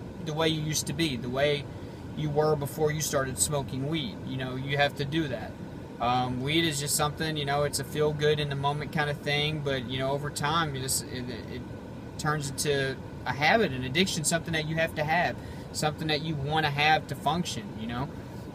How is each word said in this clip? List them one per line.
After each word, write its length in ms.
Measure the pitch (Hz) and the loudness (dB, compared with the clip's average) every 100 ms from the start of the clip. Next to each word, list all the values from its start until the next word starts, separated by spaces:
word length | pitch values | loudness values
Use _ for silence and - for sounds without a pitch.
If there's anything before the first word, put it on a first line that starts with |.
| - - | -10 -8
the 80 | 160 | -4
way 160 | 151 160 | 2 2
you 140 | 160 | 2
used 240 | 156 147 - | 0 -2 0
to 60 | |
be, 240 | 143 165 120 | 0 0 0
the 120 | 123 | -2
way 360 | 131 147 143 135 - - - - - | 2 2 2 -2 -10 -10 -10 -8 -4
you 140 | 151 | 0
were 240 | 143 156 | 4 4
before 380 | 147 139 - 151 | 4 0 2 2
you 80 | 156 | 2
started 380 | 143 143 131 - | 0 0 0 0
smoking 500 | - 147 135 131 143 | 2 0 -2 -2 -2
weed. 280 | 160 117 87 104 | -2 -2 -6 -6
You 100 | 131 | -4
know, 200 | 131 131 | -4 -4
you 200 | 139 143 | 0 4
have 180 | 143 - | 2 2
to 80 | |
do 240 | 139 160 147 | -2 0 0
that. 220 | 113 - - - - - - | -2 -6 -10 -12 -12 -10 -2
Um, 420 | 120 127 127 127 | 2 2 2 0
weed 220 | 139 160 | 2 4
is 160 | 165 143 | 4 2
just 140 | 147 | 0
something, 420 | - 151 147 160 151 | 2 2 0 -2 0
you 80 | |
know, 200 | 143 143 | 0 2
it's 140 | 143 143 | 2 0
a 60 | |
feel-good 560 | 135 151 151 151 147 151 | -2 2 2 4 4 4
in 80 | 143 | 2
the 60 | |
moment 380 | 139 143 147 143 | 0 0 0 -2
kind 180 | 156 147 | 0 0
of 80 | 143 | 0
thing, 420 | 143 147 151 156 | 0 2 2 0
but, 260 | 139 135 123 | 0 -2 -2
you 80 | 131 | -2
know, 140 | 135 | 0
over 180 | 143 147 | 0 -2
time, 440 | - 147 165 156 | -2 0 2 0
it, 100 | 135 | -2
it, 400 | 131 - 120 127 123 | -2 -2 -2 -6 -6
it 340 | 110 95 123 - - - - - - | -8 -8 -8 -10 -10 -12 -12 -12 -4
turns 320 | 156 151 139 | -2 -2 -2
into 480 | 131 151 139 135 127 - - 127 | -2 0 2 0 -2 -8 -8 -4
a 60 | |
habit, 400 | 123 151 226 180 | 2 6 6 4
an 120 | 131 | 0
addiction, 400 | 127 147 190 - | 0 2 2 2
something 300 | 143 165 170 | 2 0 0
that 120 | 160 156 | -2 0
you 100 | 160 | 0
have 180 | 160 | 0
to 100 | 160 | 0
have, 320 | 151 170 143 117 - - - | 2 2 2 -2 -8 -10 -8
something 360 | - 156 151 156 | 0 0 0 0
that 140 | 147 | 0
you 120 | 160 143 | 0 -2
wanna 340 | 139 156 147 | 0 2 2
have 360 | 143 151 156 - | 4 6 6 2
to 60 | |
function, 500 | 131 139 170 - 113 104 107 | -2 0 0 0 -4 -8 -8
you 80 | 110 | -6
know? 220 | 120 147 - - - - | -4 -4 -8 -12 -12 -8